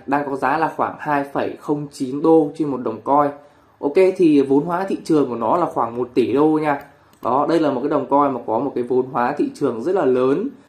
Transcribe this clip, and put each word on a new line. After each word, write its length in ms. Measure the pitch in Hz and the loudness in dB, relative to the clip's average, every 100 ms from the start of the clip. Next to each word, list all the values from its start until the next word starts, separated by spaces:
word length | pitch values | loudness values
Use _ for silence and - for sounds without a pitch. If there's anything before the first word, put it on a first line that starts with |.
| - | -4
đang 200 | 143 139 | -4 -2
có 100 | 139 | -4
giá 220 | 131 156 | -2 0
là 140 | 151 - | -2 -2
khoảng 200 | 117 - | -4 -4
hai 260 | 151 143 | -2 -2
phẩy 320 | 139 139 98 - | -2 -4 -6 -6
không 260 | - 147 147 | -6 -6 -6
chín 300 | - 127 143 | -8 -8 0
đô 300 | 160 160 147 - | 4 4 4 -2
trên 120 | 147 | -4
một 120 | 123 | -4
đồng 180 | 117 113 | -6 -6
coin. 300 | - 139 143 - - _ _ _ | 0 2 2 -4 -18 _ _ _
Ok, 180 | 147 185 185 185 | -2 4 2 4
thì 260 | 165 143 | 4 4
vốn 220 | 131 139 | 4 2
hóa 200 | 170 175 196 | 2 -4 -4
thị 80 | - | -6
trường 240 | - 151 135 | 0 0 2
của 80 | 117 | -2
nó 200 | 113 175 | 0 0
là 100 | 160 | 0
khoảng 300 | 143 117 120 | -2 -4 -4
một 140 | 120 | -2
tỷ 180 | - 107 | 0 0
đô 260 | 131 156 156 | 2 2 2
nha. 220 | 151 143 - _ _ _ | 0 -4 -6 _ _ _
Đó, 240 | 110 131 135 | -2 0 2
đây 120 | 165 | 2
là 100 | 151 | 0
một 100 | 127 | -2
cái 100 | 143 | -2
đồng 160 | 147 123 | -2 2
coin 260 | 139 143 | 2 2
mà 80 | 123 - | -2 -4
có 120 | 110 | -2
một 140 | 139 | -2
cái 100 | 123 | -4
vốn 220 | 123 127 127 | 0 -2 0
hóa 280 | 131 123 151 | -2 -2 -2
thị 120 | - | -4
trường 280 | - 139 113 | -2 -4 -2
rất 120 | 151 | -2
là 100 | 190 | 0
lớn. 440 | 135 123 131 156 269 - | 2 2 2 0 -4 -10